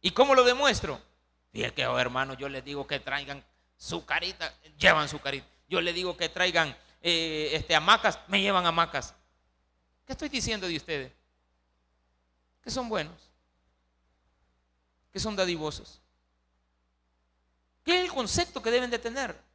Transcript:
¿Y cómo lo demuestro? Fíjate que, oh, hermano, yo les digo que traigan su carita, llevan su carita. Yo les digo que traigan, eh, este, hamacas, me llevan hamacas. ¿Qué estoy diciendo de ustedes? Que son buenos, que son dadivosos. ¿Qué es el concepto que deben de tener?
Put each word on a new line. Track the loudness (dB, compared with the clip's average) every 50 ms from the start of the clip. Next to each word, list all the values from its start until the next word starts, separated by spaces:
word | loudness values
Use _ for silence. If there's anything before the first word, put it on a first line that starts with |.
¿Y | -2 -2
cómo | 4 4 4 6 8
lo | 6 6
demuestro? | 6 4 4 2 2 2 2 -2 -6 -8 -10 -12 _ _ _ _ _ _ _ _ _ _
Fíjate | -6 -6 -6 -4
que, | -4 -2
oh, | 0 0 0
hermano, | 0 0 0 -4 -4 -4 -6
yo | -10 -10 -10
les | -10 -10 -10
digo | -10 -10 -10 -6
que | -6 -6 -6
traigan | -6 -4 -6 -6 -6 -8 -14 -14 -16 _ _ _ _ _ _
su | _ -10 -8 -8 -8 -4
carita, | -2 -4 -2 -2 -4 -8 -8 -10 -10 -10 _ _ -20 -10 2
llevan | 4 4 6 6 2 0
su | -4 -6
carita. | -6 -6 -6 -6 -10 _ _ _ _ _
Yo | -4 -2
les | -2 -2 -2
digo | -2 -4 -4 -4
que | -4 -4 -6
traigan, | 0 0 0 2 4 2 2 0 -2 -12 -18 _ _ _ -2
eh, | 0 0 0 0 -2 -2 -4 -4 -2 -2
este, | -4 0 4 4
hamacas, | 4 8 8 6 6 6 0 -2 -2 -8 -2
me | 0 2
llevan | 2 4 2 4 2
hamacas. | 2 2 2 2 2 0 -6 -6 -6 -14 _ _ _ _ _ _ _ _ _ _ _ _ _ _ _ _ _ _
¿Qué | _ -10
estoy | -8 -8 -4
diciendo | -4 -2 -2 -2 -4 -4 -2
de | -4 -4
ustedes? | -4 -4 -6 -6 -6 -6 -8 -14 _ _ _ _ _ _ _ _ _ _ _ _ _ _ _ _ _ _ _ _ _ _ _ _ _ _ _ _ _ _
Que | -6
son | -6 -4 -4 -2
buenos, | -4 -4 -4 -6 -10 -20 -20 _ _ _ _ _ _ _ _ _ _ _ _ _ _ _ _ _ _ _ _ _ _ _ _ _ _ _ _ _ _ _ _ _ _ _ _ _ _
que | -6
son | -4 -4 0
dadivosos. | 0 0 0 0 -2 -2 -6 -6 -8 -14 -16 -20 -20 _ _ _ _ _ _ _ _ _ _ _ _ _ _ _ _ _ _ _ _ _ _ _ _ _ _ _ _ _ _ _ _ _ _ _ _ _
¿Qué | 2 2 2
es | 2
el | 0 -2
concepto | -4 -2 0 0 0 0 0 -4 -6 -2
que | 2
deben | 2 2 2 2
de | -4 -4
tener? | -6 -6 -6 -6 -6 -6 -8 -12 _ _ _